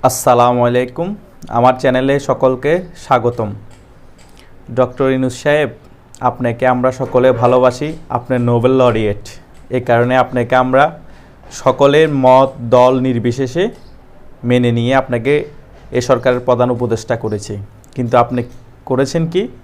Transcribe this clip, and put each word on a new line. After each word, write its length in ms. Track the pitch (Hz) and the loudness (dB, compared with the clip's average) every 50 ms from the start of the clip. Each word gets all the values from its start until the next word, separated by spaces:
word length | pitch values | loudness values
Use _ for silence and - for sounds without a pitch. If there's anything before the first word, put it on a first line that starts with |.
| - | 0
আসসালামু 640 | 110 - - - 143 123 120 120 123 123 123 120 | -2 -2 0 2 2 4 4 4 4 4 2 0
আলাইকুম, 500 | 120 123 123 127 123 - - 165 185 208 208 - - - - - - | 2 2 0 -2 -2 -6 -8 -8 -8 -8 -10 -14 -20 -20 -20 -16 -6
আমার 260 | - 117 120 127 127 - | -2 2 2 2 2 2
চ্যানেলে 420 | - 139 123 127 131 135 139 143 | 0 0 0 0 0 0 -2 -2
সকলকে 600 | 139 - 131 - - 131 131 123 123 143 160 180 185 - - | 0 -2 -2 0 0 0 0 0 -2 -2 -2 -2 -2 -8 -16
স্বাগতম। 560 | - - - 135 123 110 120 120 - 117 104 101 107 - - - - - - - - - - - - - - - - - - - - - - 120 | -20 -2 0 0 2 2 0 -2 -2 -8 -8 -8 -12 -16 -20 -20 -20 -20 -20 -20 -20 -20 -20 -20 -20 -20 -20 -20 -20 -20 -20 -20 -20 -18 -10 -2
ডক্টর 360 | 120 127 120 123 - 135 135 | -2 -2 -2 0 -2 0 0
ইউনূস 320 | 131 131 131 131 120 - - | 0 0 -2 -4 -6 -4 -2
সাহেব, 260 | 151 147 151 151 127 - - - - - - - _ - - | 0 0 0 0 -2 -6 -12 -20 -20 -20 -20 -20 _ -18 -4
আপনাকে 460 | 123 123 120 - 123 120 113 117 127 | -4 -4 -4 -2 -4 -4 -4 0 0
আমরা 260 | 127 127 127 123 131 123 | 0 0 2 0 -2 -2
সকলে 400 | - 135 - - 127 123 131 127 | -2 -8 -2 0 2 2 2 2
ভালোবাসি, 600 | 113 123 120 123 127 127 127 123 - 147 151 160 - - - | 2 2 2 2 4 4 2 0 0 -8 -10 -10 -12 -14 -6
আপনি 300 | - 120 - - 131 123 | -6 -6 -4 -4 -4 -2
নোবেল 340 | 120 120 120 120 117 127 131 | 0 0 0 2 2 2 2
লরিয়েট, 560 | 131 127 123 117 110 110 107 104 104 - - - - - _ - - - - | 4 2 2 2 0 -2 -2 -4 -4 -8 -18 -20 -20 -20 _ -20 -20 -16 -6
এ 100 | - 127 | -6 -6
কারণে 360 | 123 127 120 117 120 123 127 | -2 0 2 2 2 2 2
আপনাকে 400 | 131 127 127 127 123 120 117 127 | 0 0 0 -2 -4 -2 0 2
আমরা 420 | 127 127 127 131 131 143 160 165 - - - - - - - - - - - - | 0 2 2 2 2 2 2 0 -8 -20 -20 -20 -20 -20 -20 -20 -20 -20 -20 -18
সকলের 560 | - - 135 123 - 143 139 139 151 160 156 147 | -4 -2 -2 0 4 2 4 4 4 2 2 0
মত 400 | 139 131 127 127 131 135 135 135 - | 2 4 4 6 6 4 2 -2 -8
দল 400 | 117 113 120 123 123 127 135 131 | -4 2 4 4 6 4 4 2
নির্বিশেষে 680 | 127 131 123 117 107 120 120 131 139 127 123 165 185 226 240 - - - - - - - - - - - - - - | 0 -2 -2 -2 -2 -2 -2 -2 -6 -4 -2 -2 -2 -2 -4 -10 -20 -20 -20 -20 -20 -20 -20 -20 -20 -20 -20 -8 -2
মেনে 280 | 120 123 123 123 120 117 | 0 2 2 2 2 0
নিয়ে 220 | 117 117 120 131 | 0 0 0 0
আপনাকে 500 | 135 127 - 127 120 110 131 147 151 - - - - - - - - - - - | 0 0 0 -4 -4 0 0 0 0 -2 -6 -14 -20 -20 -20 -20 -20 -20 -6 -4
এ 80 | 123 | -4
সরকারের 400 | 123 - 135 120 120 131 123 123 | 0 2 0 2 2 0 0 0
প্রধান 300 | 120 - 123 120 123 123 | 0 0 0 2 2 0
উপদেষ্টা 460 | 127 117 123 120 113 110 - - 120 | 0 -2 -2 -4 -4 -4 -4 -6 -6
করেছি। 400 | 113 - 110 107 104 - - 107 101 101 - - - - - - | -4 -4 -6 -6 -6 -8 -10 -12 -12 -12 -16 -18 -20 -20 -16 -8
কিন্তু 240 | - 123 120 123 123 | -8 -6 0 2 2
আপনি 240 | 117 117 131 123 117 - - - - - - - - | 2 2 0 -6 -6 -6 -10 -20 -20 -20 -20 -20 -8
করেছেন 420 | - 131 127 139 139 - 170 160 | -6 -2 -2 -2 -2 -2 -4 -4
কি? 220 | 165 165 185 214 247 - - | -2 -2 -4 -4 -4 -8 -16